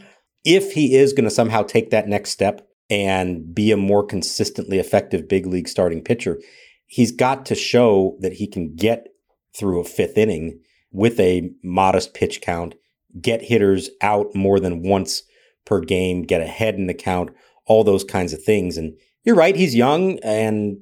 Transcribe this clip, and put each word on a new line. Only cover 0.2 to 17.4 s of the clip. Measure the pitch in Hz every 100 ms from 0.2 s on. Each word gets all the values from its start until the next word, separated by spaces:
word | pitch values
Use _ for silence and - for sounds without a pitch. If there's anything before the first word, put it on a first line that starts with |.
| _ _
if | 156 185 196
he | 151 143
is | 131 139
gonna | 139 113
somehow | 104 113 110
take | 101 113 -
that | 110 104
next | 101 -
step | - 98 104 _ _ -
and | 101 98 95 90 87 80
be | 85 107
a | 104
more | 98 101
consistently | 104 98 - - 107 - - 196
effective | - 104 95 95 78
big | 95 90
league | 90 85
starting | - 90 82
pitcher, | - 120 98 82 - _ _ _ _
he's | - 120
got | - 127 135 -
to |
show | - - 120 120 98 95 -
that | 92
he | 85 104
can | 101 82
get | 80 107 113 - _ _ _ _
through | - 101 87
a |
fifth | - - 92 -
inning | 110 82 82 82 _ _ _
with | 92 113 113
a | 90 90 87 -
modest | 92 92 95 95 -
pitch | - - -
count, | - 87 85 - _ _ _ 90
get | 117 113
hitters | - 113 101 95 90 -
out | 101 104 104
more | 98 98 98
than | 92 85
once | 90 98 92 - - _ _ _
per | - 101
game, | - 92 92 90
get | 82 90
ahead | 80 - 110
in | 98 92
the |
count, | 87 - 90 82 -